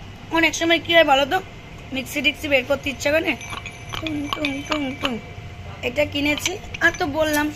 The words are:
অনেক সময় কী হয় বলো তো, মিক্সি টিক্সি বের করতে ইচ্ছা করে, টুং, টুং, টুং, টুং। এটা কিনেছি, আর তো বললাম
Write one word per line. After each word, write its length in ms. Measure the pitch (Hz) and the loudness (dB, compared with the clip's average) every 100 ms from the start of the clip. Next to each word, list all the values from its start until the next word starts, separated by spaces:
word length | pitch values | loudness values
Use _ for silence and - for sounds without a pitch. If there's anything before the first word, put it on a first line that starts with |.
| - - - | -16 -14 -2
অনেক 240 | 330 320 - | 2 2 2
সময় 240 | 330 330 | 4 2
কী 140 | 330 | 6
হয় 100 | 339 | 8
বলো 220 | 302 269 277 | 8 6 4
তো, 160 | 370 - - - - - | 0 -2 -14 -16 -14 -8
মিক্সি 280 | 262 247 294 | -6 -4 -4
টিক্সি 260 | 285 285 311 | -4 -4 2
বের 180 | 269 247 | 2 2
করতে 240 | 277 285 | -2 -2
ইচ্ছা 220 | 233 294 | -2 2
করে, 240 | 311 339 240 - - - - - - | 2 2 -2 -6 -10 -10 -12 -10 -6
টুং, 260 | 320 294 294 - | -4 -4 -4 -2
টুং, 260 | 294 269 | -2 -2
টুং, 340 | 285 311 269 - | -2 -2 -2 -2
টুং। 160 | 277 220 - - - - - - | -4 -4 -8 -14 -14 -12 -12 -6
এটা 240 | 247 247 294 | -4 0 0
কিনেছি, 520 | 285 285 294 - 381 - - | 0 0 0 -2 -6 -8 0
আর 100 | 339 - | 0 2
তো 100 | 349 | -2
বললাম 440 | 294 311 294 302 | 2 2 2 0